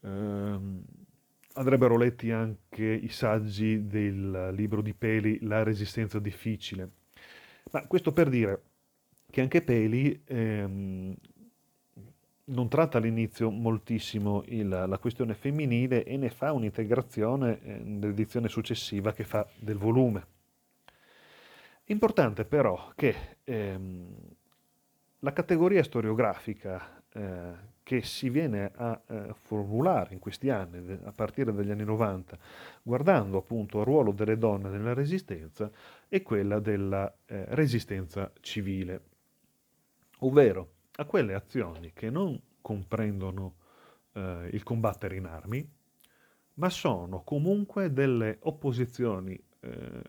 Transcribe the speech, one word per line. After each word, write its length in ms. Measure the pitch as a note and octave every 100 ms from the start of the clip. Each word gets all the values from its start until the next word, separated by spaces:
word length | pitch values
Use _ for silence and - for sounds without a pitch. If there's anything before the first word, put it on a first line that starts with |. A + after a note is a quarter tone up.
Ehm, 800 | G2 G2 G#2 G2+ G2+ G2+ G2 F#2+ - - - _ _ _ _
andrebbero 420 | - C3 C3 B2 A#2
letti 340 | A#2+ A#2+ A2+
anche 540 | A2+ A2+ G#2+ _ -
i 240 | A2 A2 A2+
saggi 800 | - A#2 A2 G#2+ G2 A2 A2 G#2
del 640 | G#2+ G#2 G2 G2 F#2+ F#2
libro 260 | F#2+ G#2 G#2
di 140 | G#2+
Peli, 460 | G#2 A2+ A2 A2 G#2+
La 240 | A2 G#2+
resistenza 560 | A2 G#2 G#2 - A2 G#2+
difficile. 680 | G#2 - A2+ G#2+ - F#2+ F#2 _ _ - - - - - -
Ma 120 | - -
questo 240 | F#3 E3+
per 160 | D3+ D#3
dire 340 | B2 G#2+ G2 _ _ _ _ _ _ _
che 120 | -
anche 220 | C3 F3
Peli, 600 | E3 A#2+ A2 A#2 C#3 -
ehm, 920 | _ B2+ A2+ G#2+ G2+ G2 G2 F#2+ F#2 F#2+ - - - _ _ _ _ - A2 _ _ _
non 240 | - B2+ A#2+
tratta 300 | D3 D#3+ B2
all'inizio 520 | A2+ A2+ A2 - A2+
moltissimo 920 | G#2 A2+ A2 - A2+ - A2 G#2 G2+ -
il, 220 | A#2 G#2
la 300 | F#2 F#2+ F#2+
questione 360 | B2 A#2+ A#2
femminile 680 | G#2 C#3 D3 C#3+ A#2+ B2+ B2
e 120 | - C3+
ne 140 | B2+
fa 220 | - C#3+
un'integrazione, 1080 | C#3+ G#2+ G2 G#2+ A#2+ B2 - G#2+ C3+ B2+ G#2+
eh, 180 | - G#2
nell'edizione 680 | C#2+ G#2 G#2 G2+ A2 B2 A2+
successiva 640 | - A2 A#2 - G2+ G2+
che 120 | -
fa 200 | G#2+ A2 G#2 -
del 200 | G#2+ G#2
volume. 560 | G#2+ A#2+ B2+ G2+ - _ _ _ _ _ - _ _ - - - - - - _ _
Importante 560 | G#3+ A3 - C3 -
però 480 | A2 D3+ A#2+ F2+ -
che, 440 | - C3 - - -
ehm, 680 | - A#2 G2+ F#2+ F#2+ F2+ F2+ - - - _ _ _ _ _ _ _ _
la 120 | C#3
categoria 520 | C#3+ C#3 E3+ F3+ G3
storiografica, 1160 | D3 A#2+ G#2+ A2 A2 G2+ - G#2 G2+ F#2 - - _
eh, 600 | A2+ G2 F#2 F2 F2 G#2 _
che 200 | - B2+
si 260 | - - C3
viene 440 | B2+ D#3 G#2+ G2
a, 260 | - A#2+ A2+ _
eh, 280 | A2 G#2
formulare 800 | A2 - G#2+ G2+ A2 E3 D#3+ F2
in 60 | F#2+
questi 320 | - - C3+
anni, 340 | A#2 F2+ F2
de-, 140 | F2+ F#2+
a 80 | -
partire 400 | - G#2+ - B2+
dagli 180 | G2+ G2+
anni 140 | G#2
novanta, 520 | G#2+ A2 A2+ F#2 F2+ - - - - -
guardando 560 | - B2 D3+ F3 G2+ F#2+
appunto 400 | - A#2 G2+ G#2+
al 60 |
ruolo 260 | G#2+ D3+ A#2
delle 260 | G2+ G#2+ A2
donne 320 | A2+ G2+ G2
nella 260 | G2 A2
resistenza, 760 | B2 C#3+ F#3 F#3 F2+ D#2 - G#2+ - - - _
è 140 | F#3+
quella 360 | - G#2+ G2 G#2
della, 540 | G#2 G2+ G2 G2 G2 _ _
eh, 180 | G#2 F#2+
resistenza 840 | C3+ D3 A#2 - G2 F#2 - G2 _
civile, 600 | - A2 G2 F#2+ F#2 F#2 _ _ _ _ _ _ _ _ _ _ _ _
ovvero 540 | C3 C#3+ B2 F#2 F2 _ _ -
a 80 |
quelle 300 | D3 G3+ A#2
azioni 580 | F#2+ - C3 F#2 E2 F2
che 180 | - A2+
non 300 | C#3+ F#3+ B2 - _
comprendono, 920 | - G#2+ F2+ A2 G#2+ G2 F#2+ F#2+ F#2+ - _ _ - _ _
eh, 360 | - F#2 F2 E2+
il 140 | G#2+
combattere 500 | - A#2 A2 G2 G2
in 120 | F#2 F#2
armi, 420 | D#2+ F2 A#2+ D3+ _ _ _ _ _ _ _ _
ma 140 | - F3+
sono 540 | F3 E3+ G2 F2 F#2
comunque 720 | - D3 D#3+ G3+ G3+ - F#3+
delle 460 | C3+ C#3 B2 A2 G#2+
opposizioni, 1000 | E3 D3 C#3 B2 B2 B2 A#2+ F#2+ F#2 F#2 _ _
eh, 420 | A#1+ A#1+ - -